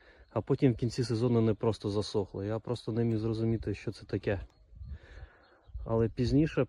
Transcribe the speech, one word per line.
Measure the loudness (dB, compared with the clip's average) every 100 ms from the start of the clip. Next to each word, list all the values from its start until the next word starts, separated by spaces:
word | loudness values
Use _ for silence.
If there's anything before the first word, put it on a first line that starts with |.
| -20 -20 -8
а | -4
потім | 0 4 4
в | 4
кінці | -2 -2
сезону | -2 0 2
вони | 4 4
просто | 2 0 -2 -2
засохли. | -2 -2 -2 -4 -6 -6
Я | -6
просто | -4 -6 -4
не | 0
міг | 0 0
зрозуміти, | 0 0 0 0 -2
що | -6 -6
це | -10 -6
таке. | -4 -2 -2 -4 _ _ -18 -14 -14 -16 -20 -20 -20 _ _ -14 -8 0
Але | 2 2
пізніше | 0 2 4 2 0